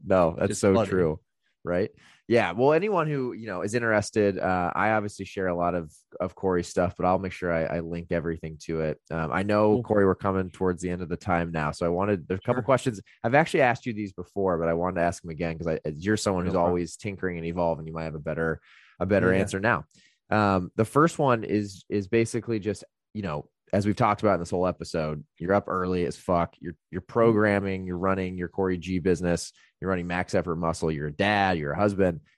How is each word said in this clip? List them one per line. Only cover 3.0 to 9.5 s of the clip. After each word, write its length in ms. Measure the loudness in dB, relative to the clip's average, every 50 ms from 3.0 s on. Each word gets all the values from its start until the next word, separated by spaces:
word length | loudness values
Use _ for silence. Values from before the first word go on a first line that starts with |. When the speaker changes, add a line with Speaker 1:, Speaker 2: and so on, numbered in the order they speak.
| 0 0
Speaker 1:
who, 260 | -2 -4 -4 -6 -6
you 120 | -8 -8 -8
know, 140 | -6 -4
is 120 | -4 -2 -2
interested, 640 | 0 0 2 2 2 2 2 2 2 2 2 2 2
uh, 320 | 0 0 0 2 0 0 0
I 180 | 0 2 2
obviously 340 | 2 2 0 -4 -8 -10 -12
share 220 | -10 -6 -4 -2 -2
a 80 | 0
lot 200 | 0 0 0 0
of, 180 | -2 -4 -6 -12 -20 _ _ -8 -6
of 140 | -6 -6 -6
Corey's 340 | -4 -2 0 0 0 -2 -2
stuff, 260 | 0 0 0 0 0
but 100 | 0 0
I'll 140 | 0 0 0
make 140 | -2 -6 -8
sure 180 | -6 -4 -2
I, 260 | 0 0 -2 -2 -4 -4
I 20 |
link 300 | -6 -6 -8 -10 -6 -4
everything 460 | -2 -2 -2 -2 -4 -6 -8 -12 -12 -12 -8
to 160 | -6 -4 -2
it. 200 | -2 -2 -4 -6 _ _
Um, 200 | -6 -6 -4 -2 -2
I 100 | -2 0
know, 320 | 2